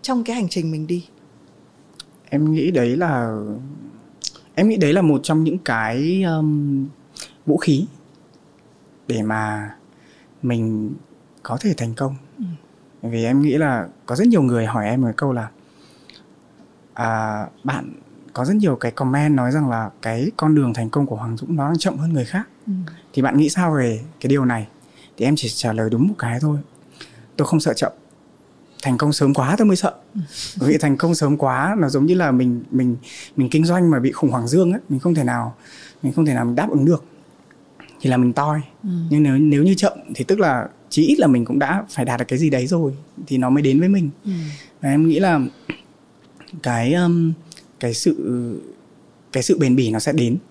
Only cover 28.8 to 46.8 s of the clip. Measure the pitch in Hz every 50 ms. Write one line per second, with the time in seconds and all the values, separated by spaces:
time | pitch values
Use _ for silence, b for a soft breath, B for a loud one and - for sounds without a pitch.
28.8 | - 135 127 113 - 147 143 - 147 135 139 139 131 131 175 214 233 208 185 175
29.8 | - 185 - - - _ - 214 160 143 B B B B B 190 123 135 - 151
30.8 | 165 147 139 131 - 165 170 156 156 143 147 147 156 135 127 127 139 175 208 220
31.8 | 165 135 135 139 139 160 180 185 175 147 127 123 127 123 120 120 - - - 127
32.8 | 127 127 120 123 B B B B B B B - 131 123 - 156 160 165 175 185
33.8 | 180 170 156 131 123 135 156 - - 135 117 127 117 120 135 180 185 170 185 247
34.8 | - - 143 131 - 175 170 160 139 123 120 120 113 113 117 B B B B B
35.8 | B B B B - 139 139 - 160 151 131 120 120 120 120 123 170 - - -
36.8 | 135 156 175 151 - - - - _ _ _ _ _ _ - _ _ _ _ _
37.8 | - - - - - 135 127 123 127 120 117 - 143 151 151 151 147 - - _
38.8 | - 202 180 175 165 165 151 151 151 143 131 135 151 151 143 143 151 185 196 180
39.8 | 202 202 - - - - - - 120 - 196 214 196 160 135 123 110 - - _
40.8 | - - - - 160 - 285 330 - 151 131 123 117 113 123 139 139 135 170 196
41.8 | 214 202 - - 127 - 123 123 - - 135 131 165 156 139 127 123 135 180 170
42.8 | 165 139 135 139 - - _ - - - 135 127 127 127 131 147 147 - 135 143
43.8 | 175 185 202 196 170 143 143 - _ 214 190 175 160 151 147 143 B B B _
44.8 | - 139 139 147 160 165 156 151 196 190 170 147 131 127 - - - - - -
45.8 | - _ _ _ _ _ _ _ _ _ _ _ - - - 160 - 131 120 117